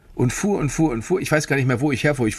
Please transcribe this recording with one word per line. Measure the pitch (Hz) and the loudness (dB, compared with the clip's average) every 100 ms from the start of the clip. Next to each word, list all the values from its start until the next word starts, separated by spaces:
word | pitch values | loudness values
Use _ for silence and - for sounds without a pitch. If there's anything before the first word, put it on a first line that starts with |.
| - - | -14 -2
und | 123 | -2
fuhr | - 202 196 | 0 0 0
und | 151 | 0
fuhr | - 160 | 0 0
und | 113 | 0
fuhr, | 110 180 | -2 -2
ich | 131 | 0
weiß | 151 147 | 0 0
gar | 139 | 0
nicht | 131 | 2
mehr, | 123 | 0
wo | 147 | 0
ich | 131 | 0
herfuhr, | 151 139 | 0 0
ich | 113 | 0